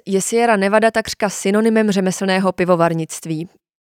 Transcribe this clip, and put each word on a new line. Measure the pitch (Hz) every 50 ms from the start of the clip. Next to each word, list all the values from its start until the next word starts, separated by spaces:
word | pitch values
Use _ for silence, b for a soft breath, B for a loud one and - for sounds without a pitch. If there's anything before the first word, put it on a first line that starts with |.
| -
je | - 196 190
Sierra | 185 - - 233 233 233 226
Nevada | 202 196 196 202 214 214 226
takřka | 220 226 214 - - - - 202
synonymem | - - - 196 196 208 220 226 220 220 220 214
řemeslného | 196 196 190 185 175 - 196 190 185 185 196 185
pivovarnictví. | 180 - 190 170 185 165 165 170 165 165 160 160 - - - 165 160 151 160 185 _ _ _ _ _ _